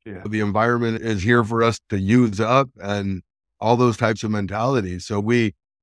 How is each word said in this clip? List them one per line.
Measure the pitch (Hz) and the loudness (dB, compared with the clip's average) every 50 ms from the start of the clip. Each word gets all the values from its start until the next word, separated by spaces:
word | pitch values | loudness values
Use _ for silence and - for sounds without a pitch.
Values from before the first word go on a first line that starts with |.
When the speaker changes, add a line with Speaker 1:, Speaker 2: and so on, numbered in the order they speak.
| _ | _
Speaker 1:
Yeah. | 113 98 92 90 104 | -16 -14 -12 -10 -6
Speaker 2:
the | 107 107 | -4 -2
environment | 104 104 95 107 110 117 120 120 120 113 110 110 | -2 0 0 0 2 2 0 0 0 -2 -2 -4
is | - 113 110 98 90 | -4 -4 -4 0 2
here | 110 120 120 117 | 4 4 4 4
for | 104 117 113 117 | 2 0 0 0
us | 117 110 - - - | 0 0 -2 -6 -6
to | 110 98 | -4 -2
use | 95 95 113 127 123 113 101 92 | 0 2 4 4 4 4 2 0
up | 120 113 123 135 135 127 _ - | 0 2 2 2 2 0 _ -10
and | - 101 101 101 98 98 95 90 - _ _ _ _ _ _ _ | -8 -6 -4 -4 -2 -4 -6 -6 -8 _ _ _ _ _ _ _
all | 104 110 120 120 | 0 2 2 4
those | 123 123 107 - | 4 2 2 2
types | 120 113 113 101 - | 0 0 0 -2 -2
of | 107 | -4
mentalities. | 107 104 101 90 98 107 113 131 139 127 101 90 87 87 - | -2 -2 -4 -4 -4 -2 -2 0 0 -2 -2 -4 -6 -8 -8
So | - 107 101 | -6 -4 -4
we, | 101 107 120 120 117 107 - _ _ _ _ _ | -2 0 0 0 0 0 -4 _ _ _ _ _